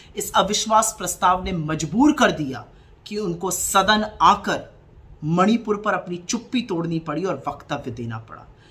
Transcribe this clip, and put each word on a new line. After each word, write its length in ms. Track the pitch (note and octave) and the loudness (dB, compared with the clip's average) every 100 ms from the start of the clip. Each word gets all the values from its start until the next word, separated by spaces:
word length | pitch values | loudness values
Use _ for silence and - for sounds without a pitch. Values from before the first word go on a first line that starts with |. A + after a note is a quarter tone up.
| - G#3 | -14 -10
इस 160 | - | 0
अविश्वास 600 | A3 F#3+ G#3 A3 A3 A3 - | 2 2 0 2 2 2 -2
प्रस्ताव 460 | F3+ - F#3 F#3 | -6 0 2 2
ने 80 | F#3 | -2
मजबूर 600 | F3 D3+ D#3 D#3 G#3+ D4 | -4 -2 -4 -2 4 4
कर 180 | D4+ G#3 | 6 2
दिया 300 | D#3 C#3 A#2+ - - - - - | 2 -6 -8 -14 -20 -20 -20 -10
कि 120 | G#3 | -6
उनको 340 | G3 E3 F#3 | -4 -4 -4
सदन 540 | F3 - G3 G3 G#3+ G#3 - | -4 0 2 4 2 0 4
आकर 420 | F#3+ A#3+ G#3+ D3 - - - - - - D3+ | 6 6 0 -4 -6 -20 -20 -20 -20 -8 0
मणिपुर 560 | F3 G3 A3+ G#3+ G3+ G#3 | 4 4 4 0 -2 -2
पर 80 | |
अपनी 240 | F#3 F3+ F3 | -2 -4 -10
चुप्पी 420 | - A3+ - B3+ | -6 -8 -4 -4
तोड़नी 380 | - E3 E3 E3 | -2 -4 -2 -4
पड़ी 220 | D#3+ D3+ | -4 -4
और 200 | F#3 C#3+ D3 | -4 -4 -8
वक्तव्य 440 | - - C#3+ C3+ | -10 -8 -8 -8
देना 280 | A#2 A#2 A2+ | -8 -8 -10
पड़ा। 280 | - D#2 - - - | -12 -20 -20 -20 -20